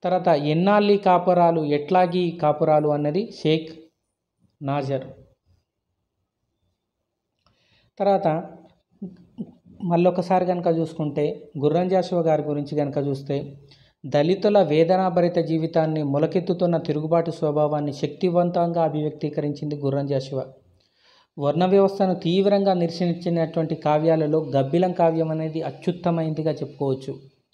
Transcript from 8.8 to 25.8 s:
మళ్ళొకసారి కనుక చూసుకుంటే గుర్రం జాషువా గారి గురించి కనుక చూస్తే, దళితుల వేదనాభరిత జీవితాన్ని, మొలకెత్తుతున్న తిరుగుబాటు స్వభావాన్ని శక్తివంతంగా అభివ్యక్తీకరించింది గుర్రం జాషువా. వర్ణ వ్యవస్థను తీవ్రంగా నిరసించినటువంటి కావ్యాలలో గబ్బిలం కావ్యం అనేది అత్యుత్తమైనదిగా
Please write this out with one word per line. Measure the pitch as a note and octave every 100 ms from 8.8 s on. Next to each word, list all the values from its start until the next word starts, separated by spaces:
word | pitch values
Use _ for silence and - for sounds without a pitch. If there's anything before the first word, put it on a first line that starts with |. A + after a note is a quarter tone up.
| _ _ F#3 - - - G3+ - _ -
మళ్ళొకసారి | F3+ E3+ F3+ F3 F3 F#3 F3+
కనుక | F3 F3
చూసుకుంటే | E3 D#3+ - D3+ D3+ D3+ D3+ - D3+
గుర్రం | C#3+ D#3+ F#3
జాషువా | F#3+ F3 F3+
గారి | E3 D3+
గురించి | D3 D3 C#3+ D3
కనుక | C#3+ C#3
చూస్తే, | C#3+ C#3 - C#3 C3+ - - _ _ _ C#3
దళితుల | C#3+ D3+ F#3+ G#3 G#3
వేదనాభరిత | E3+ D3+ E3 F#3 F#3 F3 F3 F3
జీవితాన్ని, | D#3 D#3+ D#3 E3 D#3 D#3
మొలకెత్తుతున్న | D3 C#3 D#3+ F#3 F3 F3+ F3+ E3
తిరుగుబాటు | E3+ D3+ D#3 E3+ E3
స్వభావాన్ని | D#3 D#3 D3 D3 D3+ D3
శక్తివంతంగా | C#3 D3 D3 F#3 F3 F3 F3 E3+ E3+
అభివ్యక్తీకరించింది | D#3+ D3+ D3+ D3 D3+ C#3+ D3 C#3+ D3+ C#3+
గుర్రం | C#3 C#3 C#3
జాషువా. | C3+ C3 C3+ B2+ - _ _ _ _ _ _ _ -
వర్ణ | C#3+ D3+ F#3
వ్యవస్థను | G3 G3 G3 F#3+ F3+
తీవ్రంగా | E3+ F3+ G3 G3+ G3
నిరసించినటువంటి | F3+ E3+ E3 F3+ E3+ F3 E3+ D#3+ E3+ D#3+ D#3+
కావ్యాలలో | D3+ D3+ D#3+ D#3+ D#3 D#3
గబ్బిలం | D#3 C#3 C3+ E3 F3+
కావ్యం | F3 E3 D#3+ D#3+
అనేది | D#3+ D#3+ D#3
అత్యుత్తమైనదిగా | D3 C#3